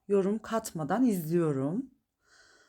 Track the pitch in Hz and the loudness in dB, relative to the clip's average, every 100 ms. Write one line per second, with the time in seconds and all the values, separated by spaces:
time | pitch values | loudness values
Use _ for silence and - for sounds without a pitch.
0 | - 196 190 220 - 226 220 165 156 208 | -2 0 2 -2 -4 -6 -4 -6 -2 2
1 | 254 185 156 175 160 135 139 196 277 _ | 2 2 0 2 2 0 -2 -4 -6 _
2 | _ _ _ _ _ _ | _ _ _ _ _ _